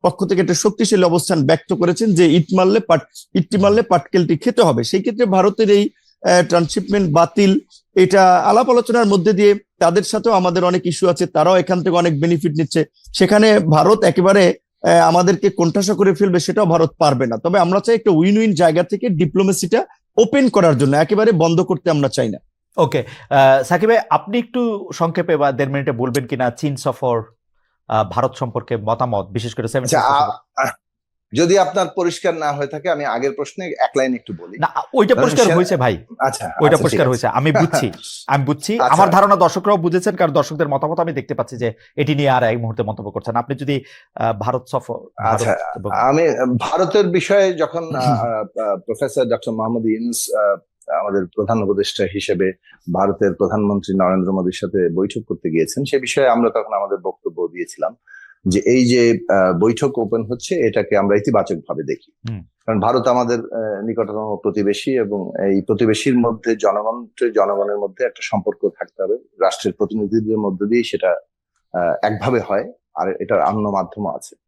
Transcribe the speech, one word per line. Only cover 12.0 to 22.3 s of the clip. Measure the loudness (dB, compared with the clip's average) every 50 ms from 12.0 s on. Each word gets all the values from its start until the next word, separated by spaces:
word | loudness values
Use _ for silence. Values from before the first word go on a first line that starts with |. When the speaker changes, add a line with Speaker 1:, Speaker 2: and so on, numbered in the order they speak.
| 2 0 0 0
Speaker 1:
বেনিফিট | 0 0 0 0 -2 -4
নিচ্ছে। | -2 -2 -4 -2 -2 -2 -4 -4 _ _ _ -14 0
সেখানে | 0 2 4 4 4 6 6 4 4
ভারত | 4 4 4 4 6 4 4 4 4
একেবারে, | 2 2 4 4 4 6 6 4 4 2 -2 _ _ _ _ 0
আহ, | 4 4 6 6
আমাদেরকে | 4 4 4 2 2 0 2 0 -2
কোণঠাসা | 0 2 -2 0 0 0 0 0 0
করে | 2 2 2 2
ফেলবে, | 2 0 0 0 0
সেটাও | -2 -2 0 0 2
ভারত | 2 2 2 2 0 0 _
পারবে | 0 2 2 0 -2
না। | -4 -4
তবে | -4 _ 0 2 2
আমরা | 2 2 0 0
চাই | 2 0 0
একটা | 2 2 2
উইন | 2 4 4 4 4
উইন | 2 2 2 2
জায়গা | 2 2 2 2 2 0
থেকে | -2 -4 -4 -2 -2
ডিপ্লোমেসিটা | 0 0 0 0 2 0 0 0 0 -2 -2 0 0 -2 -2 _ _ _ _ _ _
ওপেন | 2 2 4 4 2 2 2
করার | 2 4 4 4 4
জন্য, | 4 2 2 2
একেবারে | 2 2 0 0 2 2 2
বন্ধ | 2 2 2 2 2 0
করতে | 0 0 -2 -2 _ -2
আমরা | 0 0 0 0
চাই | 0 -2 -2
না। | -4